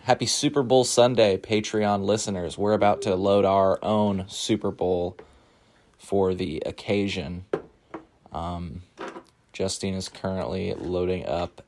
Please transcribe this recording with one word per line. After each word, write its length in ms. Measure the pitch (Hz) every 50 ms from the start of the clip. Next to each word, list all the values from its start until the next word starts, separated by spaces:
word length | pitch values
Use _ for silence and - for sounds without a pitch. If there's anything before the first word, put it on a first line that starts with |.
| -
Happy 220 | 131 123 - 120
Super 360 | - - - 143 147 147 143
Bowl 220 | 123 120 131 131 123
Sunday, 520 | - - 120 120 123 123 117 110 101 107
Patreon 680 | - - - 110 107 107 - - 107 104 104 101 98 98
listeners. 520 | 98 107 107 - 107 98 92 87 80 -
We're 180 | - 101 104 107
about 280 | 98 101 104 101 -
to 120 | - 107 92
load 280 | 90 95 98 101 101 98
our 340 | 95 98 98 95 95 95 -
own 440 | - 101 107 107 107 104 98 95 95 98
Super 420 | - - - - 110 104 107 101
Bowl 460 | - - 92 90 92 87 87 90 95 - - _ _ _ _ _ _ _ _ _ _ _ _ _ _ _
for 340 | - - 98 98 95 92 92
the 280 | 90 92 - 78 - -
occasion. 800 | - 78 - - - 101 101 101 101 92 92 - 92 90 90 92 _ - - - - _ _ _ _ - - - _ _ _ _ -
Um, 500 | - 80 85 87 87 87 87 82 76 90 - _ _ - - - - - - _ _ _ _ _ -
Justine 400 | - 95 92 - - - 98 95
is 140 | 95 92 -
currently 640 | - - - 95 95 92 67 60 90 92 92 95 -
loading 520 | - - 85 90 90 90 90 92 87 -
up 360 | - 73 85 87 - - - -